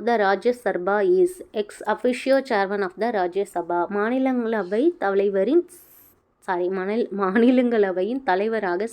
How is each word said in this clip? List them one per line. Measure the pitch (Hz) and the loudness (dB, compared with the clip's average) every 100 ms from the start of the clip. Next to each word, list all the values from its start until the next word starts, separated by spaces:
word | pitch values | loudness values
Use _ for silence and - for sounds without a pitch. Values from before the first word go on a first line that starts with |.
| 208 | 0
the | 233 | 2
Rajya | 196 196 226 247 | 2 2 0 -2
Sabha | 208 180 180 208 196 180 180 | -2 -2 0 2 4 4 2
is, | 180 - | 0 -10
ex | 220 208 - - | -8 -8 -6 -4
officio | 214 254 247 - 269 | -2 0 0 2 0
chairman | 262 214 196 202 | 2 0 0 -2
of | 185 - | -4 -2
the | 220 | -2
Rajya | 220 180 180 202 | 0 -2 -2 -4
Sabha, | - 170 175 170 202 | -4 -4 -2 -2 -2
மாநிலங்களவை | 214 254 262 254 226 226 180 208 311 349 | -2 0 0 -2 -2 -4 -2 0 0 0
தலைவரின், | 196 196 196 196 202 330 349 - - _ _ _ _ _ | 0 0 0 0 2 2 0 -6 -20 _ _ _ _ _
சாரி, | - 180 180 | -6 -4 -2
மாநில-, | 190 185 214 - 196 | -2 -4 -2 -4 -2
மாநிலங்களவையின் | 190 196 233 254 240 233 202 180 190 262 | 0 4 4 4 4 2 2 0 -2 -4
தலைவராக | 262 185 214 226 202 175 220 | -2 0 0 -2 -2 -2 -4